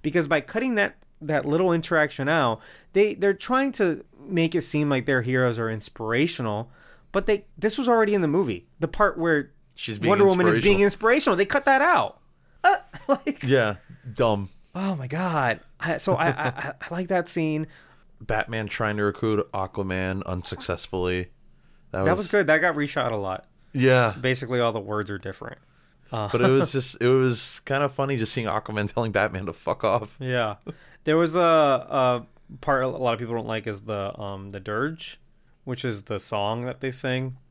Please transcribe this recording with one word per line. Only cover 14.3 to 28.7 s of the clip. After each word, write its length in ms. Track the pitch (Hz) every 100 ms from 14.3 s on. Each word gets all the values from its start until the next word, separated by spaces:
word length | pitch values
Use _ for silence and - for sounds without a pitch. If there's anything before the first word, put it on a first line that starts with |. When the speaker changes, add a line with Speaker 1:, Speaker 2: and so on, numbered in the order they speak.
| 104 98 - -
Speaker 1:
Oh 200 | 180 196
my 140 | 175 127
God. 500 | 156 185 160 127 110 - -
I, 160 | - 165
so 180 | -
I, 140 | 185 165
I, 180 | 143 165
I, 240 | - 139 -
I 140 | -
like 140 | 170 180
that 200 | 185 170
scene. 380 | - 156 151 156 - - _ _ -
Speaker 2:
Batman 480 | 107 110 107 113 107
trying 280 | - 110 104
to 40 |
recruit 480 | 104 101 113 104 -
Aquaman 720 | 98 95 - 95 92 92 95 - 90 - -
unsuccessfully. 680 | - 87 - 95 90 90 90 - - _ _ _ _
That 140 | -
Speaker 1:
That 60 | 98
Speaker 2:
was 60 | 185
Speaker 1:
was 120 | 196
good. 160 | 208 160
That 100 | 156
got 140 | 175
reshot 360 | 147 143 - 123
a 40 | 110
lot. 300 | 98 92 - _ _
Speaker 2:
Yeah. 420 | 135 131 127 117 101
Speaker 1:
Basically, 400 | 127 127 123 123
all 120 | 120
the 80 | 110
words 300 | 101 104 101
are 80 | 101
different. 400 | - 92 - - _ _ _ _ _
Uh, 160 | 117 104
Speaker 2:
But 120 | 117
it 80 | 127
Speaker 1:
<laughs> 0 |
Speaker 2:
was 200 | 135 165
just, 300 | 135 127 -
it 80 | 120
was 520 | 131 127 117 - -
kind 180 | - 139
of 100 | 143
funny 220 | 135 139 135
just 160 | 110
seeing 140 | - 110
Aquaman 460 | 101 -